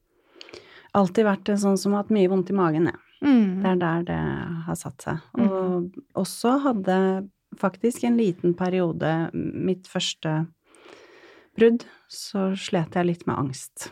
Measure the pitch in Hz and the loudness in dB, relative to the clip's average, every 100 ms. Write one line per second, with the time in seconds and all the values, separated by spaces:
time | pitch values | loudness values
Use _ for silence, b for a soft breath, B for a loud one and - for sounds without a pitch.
0 | _ B B B B B B B B 202 | _ B B B B B B B B 2
1 | 185 190 214 196 - 208 202 196 202 202 | 2 4 2 2 -2 0 2 2 2 0
2 | 202 214 185 190 180 202 170 156 170 - | 2 2 4 2 0 2 2 2 0 -2
3 | _ _ 285 254 202 185 190 185 175 165 | _ _ 4 6 4 2 0 2 0 0
4 | 170 160 156 135 - 170 165 165 139 - | -2 -2 -2 -4 -6 -8 -6 -8 -8 -10
5 | - 156 - - 196 190 185 180 175 - | -8 -8 -6 0 0 0 0 -2 -4 -10
6 | - - 185 - 233 277 277 226 185 185 | -10 -6 -6 -2 0 2 2 0 0 2
7 | 190 190 196 _ _ - 196 180 233 247 | 2 0 -6 _ _ -4 -4 0 -2 0
8 | 240 233 214 175 175 175 185 185 170 160 | 0 2 0 0 -2 0 -2 0 -2 -2
9 | 151 160 165 - 156 - 175 185 - 185 | -2 0 -2 -4 -6 -4 -4 -4 -6 -6
10 | 180 - 160 156 165 _ B B B B | -6 -6 -4 -2 -4 _ B B B B
11 | B B B B B - 233 233 - b | B B B B B 4 4 4 -2 b
12 | _ - - 202 190 190 - 185 160 180 | _ -16 -8 -4 -2 -4 -2 -2 -2 0
13 | 175 170 - - 139 131 - - - | 0 -2 -4 -4 -4 -6 -14 -16 -16